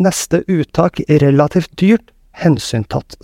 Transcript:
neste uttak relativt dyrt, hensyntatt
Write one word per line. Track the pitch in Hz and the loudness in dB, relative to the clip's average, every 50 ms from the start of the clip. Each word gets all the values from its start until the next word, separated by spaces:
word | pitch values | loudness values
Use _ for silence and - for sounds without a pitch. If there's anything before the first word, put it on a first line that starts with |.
neste | 180 190 - - - - - 175 - - | -2 -2 -2 -4 -6 -2 -4 -4 -2 -2
uttak | 190 160 147 _ - - 165 180 - - - - 151 151 | -2 -2 -2 _ -2 -2 -2 -2 -2 -4 -2 0 2 2
relativt | 143 139 139 143 147 147 - 185 160 - - | 4 4 4 2 2 2 0 -2 -4 -4 -6
dyrt, | - 185 196 226 226 - _ _ _ _ _ _ - | -2 0 2 2 0 -2 _ _ _ _ _ _ -2
hensyntatt | - 170 147 104 - - - 113 104 - - - - _ - - | 0 0 0 0 -2 -6 -6 -6 -6 -4 -6 -8 -8 _ -20 -12